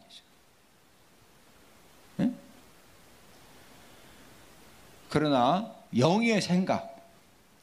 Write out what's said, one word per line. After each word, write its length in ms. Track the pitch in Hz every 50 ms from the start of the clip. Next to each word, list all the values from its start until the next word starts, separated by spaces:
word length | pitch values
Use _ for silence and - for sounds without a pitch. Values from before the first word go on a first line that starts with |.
| -
하시고. 220 | - - - - _ _ _ _ _ _ _ _ _ _ _ _ _ _ _ _ _ _ _ - - _ - _ - - - - - - - - - - - - - - -
예? 100 | - - - - - - - - - - - - - - - - - - - - - - - - - - - - - - - - - - - - - - - - - - - - - - - - - - - - - - - - - -
그러나 640 | - 151 151 147 139 123 120 135 170 196 226 - - - - - -
영의 460 | 117 135 160 190 220 233 233 220 185
생각, 520 | - - 180 185 190 - 120 95 - - - - - - - - - - _ _ _ _ _ _